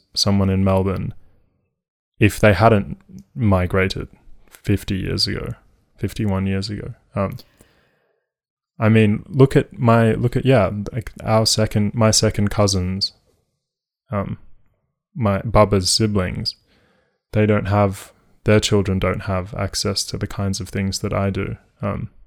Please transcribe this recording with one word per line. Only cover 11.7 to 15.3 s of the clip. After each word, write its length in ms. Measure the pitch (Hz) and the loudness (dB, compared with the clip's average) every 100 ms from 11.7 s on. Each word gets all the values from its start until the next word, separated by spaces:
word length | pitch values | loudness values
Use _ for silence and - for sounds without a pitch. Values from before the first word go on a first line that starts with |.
| 107 104 | 0 0
my 160 | 113 110 | 2 2
second 400 | - 110 - 101 | 4 2 2 -2
cousins, 600 | - 101 95 90 95 - - _ _ _ _ _ _ _ _ - | 2 2 2 -2 -4 -6 -8 _ _ _ _ _ _ _ _ -8
um, 280 | 104 - 117 - - _ _ _ _ _ | -6 -6 -8 -14 -20 _ _ _ _ _
my 260 | 170 107 | -4 -2